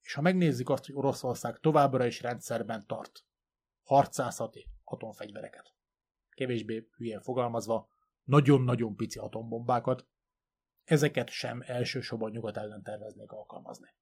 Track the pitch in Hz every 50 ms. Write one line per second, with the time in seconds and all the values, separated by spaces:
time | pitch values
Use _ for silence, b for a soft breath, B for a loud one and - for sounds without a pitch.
0 | _ - - - 143 175 185 185 180 160 135 120 123 - 143 131 - - 139 143
1 | 135 139 131 - - 127 120 - - - 117 - _ 160 151 151 143 139 127 127
2 | 123 120 113 - - 120 120 110 - - 120 113 113 104 113 110 98 _ 113 110
3 | - - _ - _ _ _ _ _ _ _ _ _ _ _ _ _ _ 139 139
4 | 139 - - - - 120 - - 120 110 - - - - - - _ - - -
5 | - 113 104 - - 104 101 - - - - - - _ _ _ _ _ _ _
6 | _ _ _ _ _ _ _ - 135 127 123 117 107 104 113 110 113 _ _ _
7 | 117 117 107 101 - - 123 123 123 120 117 117 101 104 113 110 110 _ _ _
8 | _ _ _ _ _ - 131 147 143 123 147 135 127 123 120 113 117 113 101 -
9 | 117 - - 110 107 107 - 110 113 113 113 117 120 120 127 120 117 - 127 127
10 | - _ _ _ _ _ _ _ _ _ _ _ _ _ _ _ _ - 165 147
11 | 147 147 143 131 120 117 - - - 120 117 123 123 - 127 123 120 117 - 139
12 | 117 - - 113 110 107 107 117 110 107 104 - 107 107 107 107 101 - 107 107
13 | 104 107 101 104 104 - - 107 104 _ - 95 - - - - - _ _ _